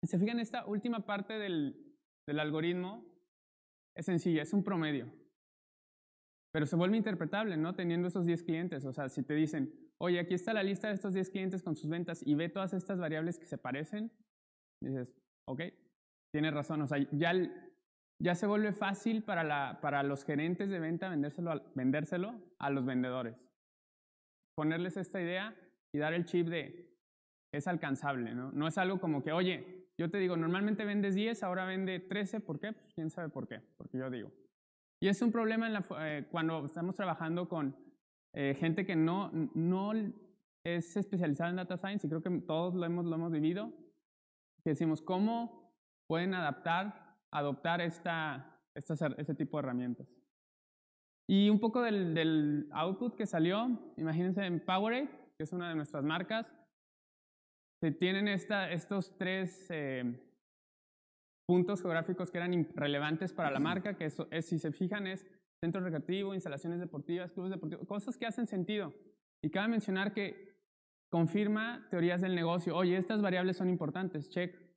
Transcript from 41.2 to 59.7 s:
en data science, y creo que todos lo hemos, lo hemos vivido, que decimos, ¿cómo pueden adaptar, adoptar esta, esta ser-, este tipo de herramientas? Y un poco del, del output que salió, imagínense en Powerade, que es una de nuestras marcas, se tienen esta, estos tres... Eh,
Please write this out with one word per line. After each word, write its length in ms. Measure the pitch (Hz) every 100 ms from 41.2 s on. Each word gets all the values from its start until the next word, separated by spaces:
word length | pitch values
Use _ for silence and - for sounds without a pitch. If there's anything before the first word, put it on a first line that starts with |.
| 170 143 170
en 80 | 180
data 200 | 180 180
science, 300 | 196 202 147
y 20 |
creo 120 | 160
que 80 | 170 175
todos 340 | 175 160 175 180
lo 100 | 170
hemos, 200 | 175 170
lo 100 | 165
hemos 160 | 170
vivido, 400 | 160 156 180 226 - - _ _ _ _ _ _ _
que 80 | -
decimos, 300 | 143 165 156
¿cómo 720 | - 185 214 233 233 - - _ _ _ _
pueden 240 | 160 180
adaptar, 840 | 185 156 139 165 170 202 - - _ _
adoptar 480 | 151 143 139 165 175
esta, 800 | 170 165 180 165 156 135 - - _ -
esta 200 | 147 156
ser-, 200 | - 127
este 180 | 151 151
tipo 220 | 151 151
de 60 |
herramientas? 500 | 135 123 123 120 - - _ _ _ _ _ _ _ _ _ _ -
Y 200 | 196 202
un 100 | 208
poco 220 | 226 247
del, 320 | 240 208 180
del 540 | 160 160 156 147 147 -
output 440 | - 170 190 247 196
que 100 | 208
salió, 680 | 170 160 196 240 233 - -
imagínense 480 | 156 160 180 190 190
en 140 | 170
Powerade, 500 | - 185 214 240 277 - - _
que 60 |
es 100 | 156
una 160 | 180 175
de 60 | 160
nuestras 280 | 147 151
marcas, 500 | 143 165 185 220 226 - - _ _ _ _ _ _ _ _ _ _ _
se 80 | 165
tienen 360 | - 180 196 208
esta, 440 | 196 - 202 185
estos 460 | 170 - 202 175 -
tres... 500 | 185 190 185 -
Eh, 500 | -